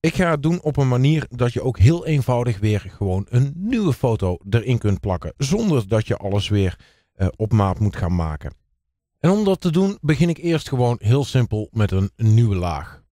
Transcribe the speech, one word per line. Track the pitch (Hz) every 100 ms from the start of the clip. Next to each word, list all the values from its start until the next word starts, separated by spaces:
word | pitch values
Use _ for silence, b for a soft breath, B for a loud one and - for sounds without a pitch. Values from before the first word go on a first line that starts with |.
Ik | 165
ga | - 175
het | 156
doen | 147 180
op | 151 143
een | 135
manier | 123 135 156 -
dat | 123 123
je | -
ook | 131 -
heel | 107 170 -
eenvoudig | 151 123 123 123 98
weer | 107 104
gewoon | 95 - 98 92 101
een | 123 139 165
nieuwe | 202 247 196
foto | 123 127 110 92 87 101
erin | 113 110 117
kunt | 104 98
plakken, | 101 90 87 -
zonder | 139 202 220 147 95
dat | 110 -
je | 117
alles | 98 101 98
weer, | 104 95 - b b b
eh, | _ 95 -
op | 107
maat | 107 98 92
moet | 104 -
gaan | 87
maken. | 87 80 76 71 - _ _ _ _ _ _
En | 165
om | 202
dat | 208 185
te | 180
doen | 165 196 202
begin | 147 147 170
ik | 165
eerst | 170 160 -
gewoon | 131 123 120
heel | 104 135
simpel | 131 127 117 107 107
met | 113 104
een | 95 98 _
nieuwe | 113 110 117
laag. | 95 87 73 - - _